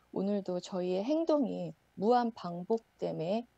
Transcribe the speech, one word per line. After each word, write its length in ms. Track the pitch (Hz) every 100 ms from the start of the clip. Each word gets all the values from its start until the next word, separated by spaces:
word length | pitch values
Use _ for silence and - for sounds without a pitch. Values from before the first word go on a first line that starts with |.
| _
오늘도 480 | - 196 202 190 180
저희의 440 | - 190 180 185 220
행동이 680 | 311 330 302 220 180 175 156 _
무한 380 | - 196 247 233
반복됨에 1160 | - 180 175 180 226 - - 175 160 160 220 233